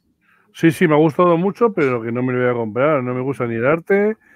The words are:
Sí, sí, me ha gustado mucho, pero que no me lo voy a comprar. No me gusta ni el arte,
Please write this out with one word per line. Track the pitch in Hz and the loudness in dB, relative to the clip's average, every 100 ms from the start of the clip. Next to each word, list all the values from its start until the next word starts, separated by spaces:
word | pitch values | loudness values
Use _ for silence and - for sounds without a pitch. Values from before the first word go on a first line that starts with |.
| _ _ _ _ _ | _ _ _ _ _
Sí, | - 165 | 0 0
sí, | - 180 | 2 2
me | 147 | 4
ha | |
gustado | 160 - 180 165 | 2 4 2 2
mucho, | 196 - 233 | 0 0 -2
pero | 196 139 123 | 0 -2 -2
que | 113 | -4
no | 120 | -4
me | 127 | -2
lo | 123 | -2
voy | 123 | -2
a | |
comprar. | 120 113 107 147 147 | -2 -4 -2 0 0
No | 123 | -2
me | 127 | -6
gusta | 131 135 120 | -6 -6 -4
ni | 113 | -2
el | 127 | 0
arte, | 165 - 202 208 220 _ | -2 0 0 0 -4 _